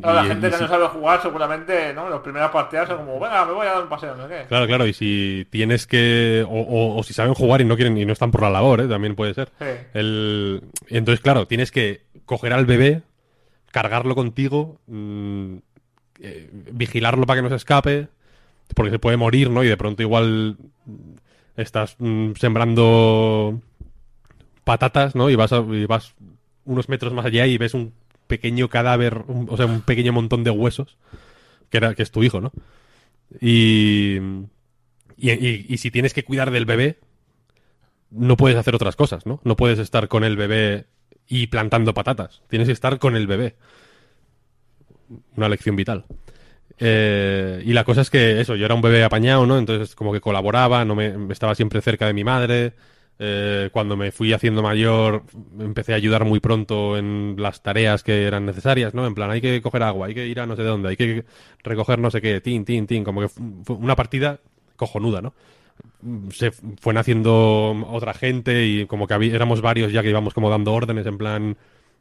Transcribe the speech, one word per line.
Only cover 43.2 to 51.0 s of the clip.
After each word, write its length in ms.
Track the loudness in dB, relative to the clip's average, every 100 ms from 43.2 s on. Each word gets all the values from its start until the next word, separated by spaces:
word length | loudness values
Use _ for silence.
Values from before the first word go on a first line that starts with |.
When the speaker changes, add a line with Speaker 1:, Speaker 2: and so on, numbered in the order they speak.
| 0
Speaker 2:
bebé. 260 | -2 -4 -8 _ _ _ _ _ _ _ _ _ _ _ _ _ _ _ -20 _ -4
Una 120 | -2
lección 280 | -2 -2 -2
vital. 280 | -2 -6 -10 -18 -20 -20 -20 -20 _ -2
Eh, 840 | 2 4 2 2 0 0 -2 -4
y 80 | 0
la 120 | 2
cosa 160 | 4 2
es 100 | 4
que 300 | 4 4 4
eso, 160 | 0 -2
yo 80 | 0
era 80 |
un 80 | 2
bebé 220 | 4 6
apañado, 420 | 4 4 4 4 4
¿no? 120 | 4
Entonces 360 | 2 -2 -4
como 180 | -6 -4
que 80 | -2
colaboraba, 640 | -2 -2 0 2 4 4
no 100 | 2
me, 200 | 0